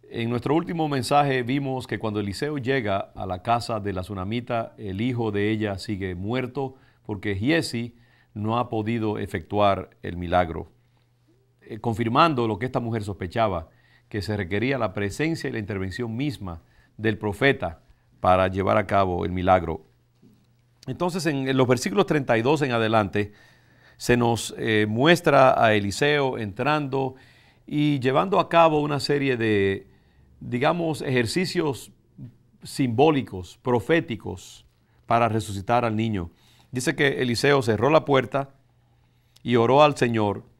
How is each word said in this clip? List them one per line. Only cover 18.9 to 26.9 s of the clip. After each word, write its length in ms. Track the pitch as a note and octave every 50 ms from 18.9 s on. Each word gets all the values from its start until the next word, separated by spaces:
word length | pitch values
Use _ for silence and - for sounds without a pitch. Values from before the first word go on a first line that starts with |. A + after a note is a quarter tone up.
| G#2 G2 G2 F#2 F2 F2 F#2
el 60 | F#2
milagro. 560 | F2+ F#2 F2+ F#2 F#2 F#2 E2 D#2+ D#2+ - - _ _ _ _ _ _ _ _ - _ _ _ _ _ _ _ _ _ _ - -
Entonces, 380 | B2 - F3 F3+ D#3+ F#3+ D3+
en, 200 | E3+ C#3+ C#3 C3
en 100 | C3 C3+
los 120 | C3 C3 A#2
versículos 380 | B2+ A#2 - G#2+ G2 G3+ F#3+
treinta 300 | - D#3+ D3+ C3 A2+ A#2+
y 60 | A2+
dos 180 | A2+ C3 D#3 C#3
en 100 | D3+ C3
adelante, 580 | A#2+ A#2 A2+ A2 A2+ A2 G#2 F#2+ - G#2 G2+ G2+ - _ - _ _ _ _ _ _ _ _ - _ _
se 180 | - - B2
nos, 360 | A#2+ A#2+ A#2 A#2 A2 - - - -
eh, 280 | - A#2 A2 G#2+ G#2+ G#2
muestra 720 | G#2+ A2+ C3+ D#3+ F3 E3 E3+ E3 C#3 C#3 C3+ C3 - -
a 120 | A#2 A2+ G#2+
Eliseo 600 | G#2 G2+ G2+ F#2+ - C#3+ D3 D3+ D3 C#3 C3 B2
entrando 800 | A2+ A2+ G#2 F2+ - B2 C#3+ D3+ D3+ D3 C3+